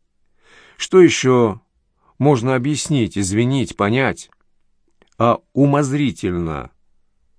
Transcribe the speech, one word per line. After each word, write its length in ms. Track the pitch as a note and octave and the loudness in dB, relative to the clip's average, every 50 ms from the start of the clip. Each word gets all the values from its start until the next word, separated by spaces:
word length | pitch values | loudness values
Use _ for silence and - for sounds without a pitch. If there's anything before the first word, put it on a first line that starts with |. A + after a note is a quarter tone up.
| _ _ _ _ _ _ _ _ _ _ - - - - _ | _ _ _ _ _ _ _ _ _ _ -20 -20 -20 -20 _
Что 240 | - - - - F#3 | -14 -8 2 6 6
еще 640 | F3+ D#3 G#2+ - - B2+ B2+ B2 A#2+ G#2+ G2 A2 _ _ _ _ _ _ _ _ _ _ _ _ | 6 6 4 2 0 2 2 4 2 0 -2 -6 _ _ _ _ _ _ _ _ _ _ _ _
можно 360 | C3 D3 D3 A#2 A2 C3 C3 | 2 2 2 2 0 -2 -2
объяснить, 640 | B2+ B2 D3 D3+ B2 - - D#3 C3+ A2 F#2+ - | -2 -2 -4 -4 -6 -4 -4 -2 -2 -2 -2 -2
извинить, 600 | G2 G2+ F2+ G2 A2 A#2+ B2 C3+ C#3 A2 - - | -6 -4 -2 -2 -2 0 0 -2 -2 -4 -6 -4
понять? 540 | - G#2 G2+ A2+ C3 C3+ A2+ E2 - - - _ _ _ _ _ _ _ _ _ _ _ _ _ _ _ _ _ - | -4 -2 -2 0 0 0 -2 -4 -6 -12 -20 _ _ _ _ _ _ _ _ _ _ _ _ _ _ _ _ _ -2
А 200 | A2+ A#2+ A#2 - - _ | 0 0 0 -2 -4 _
умозрительно, 1160 | _ C3 C#3 C#3+ C#3 C#3+ D3 C3 C3+ D3 D3 B2 F#2 - - F#2+ F2 F2 E2+ E2 D#2 C#2+ B1 - - _ _ _ _ _ _ _ _ _ _ _ _ | _ 0 2 2 2 0 0 -2 -2 -2 -2 -4 -4 -4 -6 -4 -4 -4 -4 -6 -6 -8 -10 -14 -18 _ _ _ _ _ _ _ _ _ _ _ _